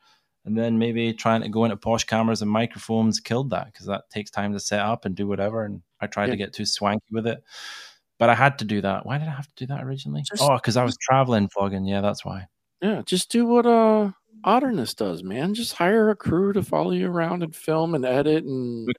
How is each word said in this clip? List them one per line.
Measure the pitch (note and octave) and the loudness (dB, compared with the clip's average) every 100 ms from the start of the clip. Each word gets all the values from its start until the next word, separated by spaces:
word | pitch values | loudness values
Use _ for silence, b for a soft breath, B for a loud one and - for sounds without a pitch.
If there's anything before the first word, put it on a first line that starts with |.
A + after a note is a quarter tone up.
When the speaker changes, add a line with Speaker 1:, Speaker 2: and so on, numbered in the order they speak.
| _ _ _ _ - | _ _ _ _ -4
Speaker 1:
And | A2 | -2
then | A#2 A2+ | 2 2
maybe | A#2 A#2 A#2 | 2 0 -2
trying | A2+ A#2 A2+ | -2 0 0
to | G#2+ | 0
go | G#2+ | 0
into | A#2 G2+ | 0 0
posh | A2+ A2+ | -2 -2
cameras | - A2+ A2+ G#2+ | 0 0 2 0
and | G#2 | 0
microphones | G#2+ A#2 - - A2+ A2+ G#2 | 0 0 -6 -2 2 2 0
killed | - A#2 C3+ | -2 -2 -2
that, | F2 - | -4 -6
'cause | - F#2+ | -14 -8
that | G2 - | -8 -6
takes | G#2+ G2+ | -12 -8
time | - G2+ | -4 -4
to | G2+ | -4
set | - G#2 | -2 -2
up | G2+ A#2 G#2 | 0 -2 -4
and | F#2 | -4
do | G2+ | -4
whatever. | G2 G2+ A2+ | -2 -2 -2
And | G#2+ F#2+ _ - | -6 -10 _ -10
I | G#2 | -8
tried | - G2+ | -2 -2
Speaker 2:
Yeah. | |
Speaker 1:
to | G2+ | -2
get | G2 | -6
too | - G#2 | -6 -4
swanky | - G2+ G#2+ - | -2 0 -2 -4
with | A2 A2+ | -4 -2
it, | A2+ _ B B B B B _ - | -4 _ B B B B B _ 2
but | A#2 | 4
I | |
had | A#2 C#3 C3+ | 6 4 2
to | G#2+ | -2
do | G#2 | 0
that. | G2 G2 - | 0 -2 -4
Why | C#3+ | -6
did | D#3 | -4
I | |
have | C#3 C#3+ | -8 -10
to | - | -12
do | C3 | -8
that | C#3 | -8
originally? | B2+ C3+ C#3+ D3 | -6 -8 -8 -6
Speaker 2:
Just | C#3+ - | -6 0
Speaker 1:
Oh, | C#3+ B2+ | 2 2
'cause | - A2+ | 2 0
I | |
was | B2 - | 0 -2
traveling | - C3+ B2+ A2+ G2 | 0 2 4 4 2
vlogging. | G2 G2 G2 F#2+ | 0 -2 -2 -2
Yeah, | G2 | 0
that's | G2+ G2+ | 0 -2
why. | G2 F#2+ F#2+ _ _ - | -8 -10 -14 _ _ -6
Speaker 2:
Yeah, | G3 F3+ - | -4 -2 -2
just | F#3 - | -4 0
do | A#3 A#3 | 0 4
what, | A#3+ A#3 | 4 6
uh, | A#3 A3 G#3+ G#3 - _ - | 6 6 4 2 -4 _ -4
Otterness | - A#3 C#4 G3+ G#2+ | 2 2 2 -2 -2
does, | - G#2 E2 | -4 -4 -4
man. | F#2 A2 F3 | -6 -4 -4
Just | G#3+ A#3 | -4 -6
hire | - F3 A3+ A3 | 0 2 4 4
a | G#3 | 2
crew | - E3 G3 | 0 2 2
to | G3+ | 0
follow | - - E3 | 0 0 0
you | F3+ F#3 | 0 0
around | F3 E3 F3+ | 0 -2 -2
and | E3 - | -6 -6
film | - D#3+ E3 | -2 0 2
and | D#3+ | 0
edit | B2+ B2+ C#3+ D#3 | 0 2 2 2
and | C#3+ C3 B2 A#2 | 0 -4 -4 -6
Speaker 1:
The | A2+ | -6